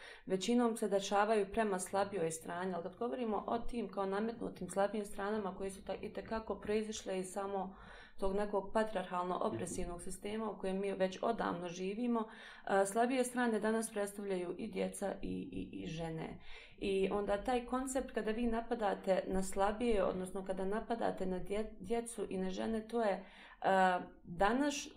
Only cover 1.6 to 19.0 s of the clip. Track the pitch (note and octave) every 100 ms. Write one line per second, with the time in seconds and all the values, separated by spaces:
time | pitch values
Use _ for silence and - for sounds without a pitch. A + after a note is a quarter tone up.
1.6 | G#3+ F#3 - G3 G3+ G3+ E3 E3 - F3
2.6 | F#3+ F3 F3+ F3+ A#3 C4 A#3 G#3 G#3+ A#3
3.6 | A#3 A#3+ - - G3 G3 A3 A3+ G3 F#3+
4.6 | F3+ G3 G3+ G#3+ G3+ - G3 A3 G3 F#3+
5.6 | G3 F#3+ - F#3+ G#3+ G#3 G3 A3 A3 G3
6.6 | G3 G#3+ G#3+ G#3+ - F#3 F#3 G3+ G3 G3
7.6 | F#3+ - - - - - G3 G3 G#3 G3+
8.6 | F#3+ A3 G#3+ F#3+ F#3 F3+ F3+ F3+ - E3+
9.6 | E3+ - F3 F3 G3 F#3 G#3 G#3+ A3 G3
10.6 | F#3+ F#3+ G3 F#3+ F#3 F#3+ A#3 A3 G3 F3
11.6 | F3 F3 F#3 G#3 B3 A#3 A3 - - -
12.6 | - G3 G3 G#3+ A#3+ C4 B3 B3 A#3+ G#3+
13.6 | G#3+ A3 A3 G#3 G3+ G3+ G3+ F#3 F3 F3
14.6 | A3 F#3 F#3+ F#3+ G3 G3 F3+ - - -
15.6 | F#3 - F#3+ D#3+ E3 D#3+ - - - -
16.6 | - - G3 F#3+ F#3+ G3+ G3+ G3+ G3+ B3
17.6 | A#3+ B3+ C4+ C4+ B3+ - G#3 G#3+ A#3+ A3
18.6 | A#3 A#3 G#3 F#3+